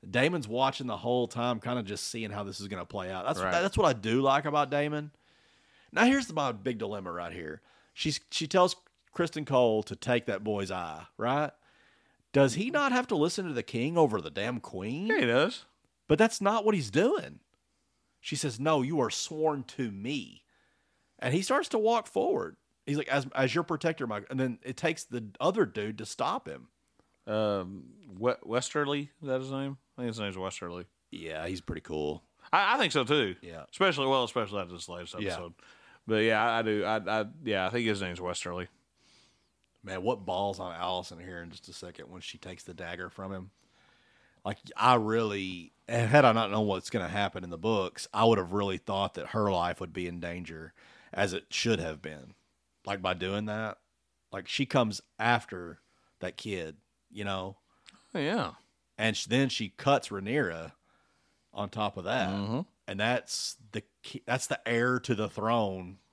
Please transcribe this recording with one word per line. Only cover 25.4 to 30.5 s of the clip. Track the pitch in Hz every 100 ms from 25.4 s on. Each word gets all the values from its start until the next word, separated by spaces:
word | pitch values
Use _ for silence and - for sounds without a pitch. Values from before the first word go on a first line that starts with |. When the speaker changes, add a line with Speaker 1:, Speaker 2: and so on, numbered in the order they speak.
Speaker 1:
other | 147 220
dude | 147 - 104 107
to | 110
stop | - 127 226 -
him. | 69 62 _ _ _ _ _ -
Speaker 2:
Um, | 107 107 101 92 95 65 107 101 92
We-, | 120 -
Westerly, | - 117 123 151 143 147 147 _
is | 143
that | 131
his | 131
name? | 135 139 135 _ -
I |
think | 123
his | 113
name's | 104 92
Westerly. | 92